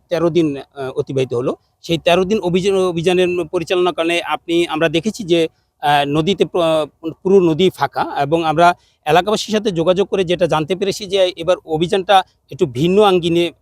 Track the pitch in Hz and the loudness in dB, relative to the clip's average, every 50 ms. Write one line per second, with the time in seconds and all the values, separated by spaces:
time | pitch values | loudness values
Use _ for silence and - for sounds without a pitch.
0 | - _ 175 160 165 170 151 170 160 151 139 135 - - _ 139 135 131 131 147 | -6 _ -2 0 0 2 2 2 0 0 -2 -6 -10 -14 _ -12 -12 -8 -6 -8
1 | 135 - 139 135 131 127 127 120 127 160 339 - _ _ _ _ - - 170 156 | -8 -4 -2 -4 -2 -2 -2 -4 -4 -4 -6 -6 _ _ _ _ -6 -6 -6 -2
2 | - 175 170 180 190 180 220 214 175 180 170 190 175 202 196 190 185 185 170 170 | 2 2 2 2 2 0 -2 -2 -2 -2 -2 0 0 0 0 0 0 0 -2 -2
3 | 156 185 180 180 185 175 180 180 165 151 - 180 170 - 196 180 180 180 156 - | 0 0 2 2 2 0 0 -4 -6 -4 -4 -6 -4 -2 0 0 0 0 0 -2
4 | 165 165 170 170 - - 151 147 - - 170 170 170 - 160 156 165 165 147 165 | -2 -2 -2 -2 -2 -4 -6 -6 -4 -2 0 0 0 0 -2 -2 -2 0 0 -2
5 | - 220 202 - 214 160 175 170 160 160 - _ _ _ _ _ - 147 147 143 | -2 -4 -6 -6 -2 0 0 2 0 -2 -4 _ _ _ _ _ 0 2 2 2
6 | 143 143 143 156 156 180 196 - 180 156 - 185 165 160 160 156 151 139 - _ | 2 0 0 0 0 0 0 0 -2 -2 0 0 0 2 0 0 -2 -4 -8 _
7 | - 160 - - _ 185 196 196 180 165 160 147 190 180 - - 143 139 - 131 | -12 -12 -12 -6 _ 4 4 4 4 4 2 2 2 0 2 0 -4 -4 -2 -4
8 | 165 339 - 151 143 139 160 165 165 156 151 156 175 175 175 - _ _ _ _ | -6 -4 -2 -4 -2 0 0 0 0 0 2 4 4 4 4 0 _ _ _ _
9 | _ 151 156 175 180 208 214 196 - - 208 214 208 220 180 165 160 170 185 175 | _ 2 2 2 2 2 -2 -4 -4 -4 -4 -2 -2 -2 -2 0 0 0 2 0
10 | 196 - - 190 190 160 180 160 180 151 156 156 156 147 190 175 202 196 - - | 0 -2 -2 -2 -2 -2 0 0 0 0 0 -2 0 -2 -4 -4 -4 -4 -4 -6
11 | 214 180 196 196 185 180 175 165 165 175 185 - - 160 160 156 175 165 220 196 | -8 -4 0 2 2 0 0 -4 -2 -2 -2 -2 -2 -4 -2 -2 0 0 0 -2
12 | 175 - 202 190 180 - _ _ _ _ 143 131 190 139 113 123 156 175 185 202 | 2 4 2 2 2 0 _ _ _ _ -4 -4 -4 -2 -2 -2 0 2 4 4
13 | 214 202 185 180 160 175 170 170 175 165 139 _ | 4 4 4 2 2 0 0 0 0 -2 -4 _